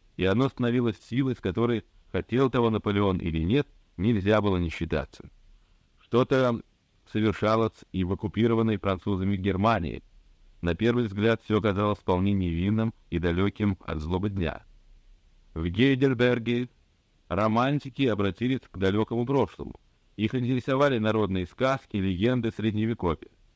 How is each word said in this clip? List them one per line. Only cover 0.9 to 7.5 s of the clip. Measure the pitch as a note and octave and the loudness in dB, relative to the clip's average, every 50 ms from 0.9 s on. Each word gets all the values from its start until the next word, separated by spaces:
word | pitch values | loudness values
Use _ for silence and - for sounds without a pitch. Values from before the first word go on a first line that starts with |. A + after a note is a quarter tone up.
| G#2 - | -2 -6
силой, | - - A2+ B2+ C#3+ C3 A#2+ | -8 -6 -4 -2 -2 -2 -2
с | - | -4
которой, | - G2 F2 A2+ A#2 A#2+ A#2+ G#2+ - _ _ - _ _ | -4 -4 -2 0 0 0 0 -2 -4 _ _ -20 _ _
хотел | - F#2 E2+ - A2+ B2 C#3 B2+ | -6 -6 -4 -2 0 2 2 2
того | A#2 B2+ A#2 A2+ | 2 2 2 2
Наполеон | A2 G#2 - G#2+ G2+ G2+ G#2 G2 F#2 F2 | 0 0 -2 0 0 2 2 2 0 0
или | - E2+ D#2 D#2+ | -2 -2 -2 -2
нет, | D#2+ F2 A2+ C#3+ D3 _ - _ _ _ _ | 0 0 0 0 0 _ -8 _ _ _ _
нельзя | - F2+ A2+ A#2+ G2+ F#2 G2+ G#2+ G#2+ | -4 -2 0 0 0 2 2 2 2
было | G#2 G#2 F#2+ | 2 2 0
не | F2+ F2 D#2+ | 0 -2 -2
считаться. | - - E2 D#2 E2 D2+ C#2 - - - - - _ _ _ - - _ _ _ _ _ _ _ _ _ | -4 -6 -6 -4 -4 -4 -4 -6 -12 -20 -20 -20 _ _ _ -20 -20 _ _ _ _ _ _ _ _ _
Что-то | _ - - A#2+ B2+ - C#3+ C3 B2+ B2 A#2 G#2+ - _ _ _ _ _ _ _ _ _ - | _ -2 2 2 2 4 2 2 2 2 0 -2 -6 _ _ _ _ _ _ _ _ _ -2
совершалось | G#2+ G#2+ A2 F#2+ - - G#2+ | 0 2 0 2 2 2 2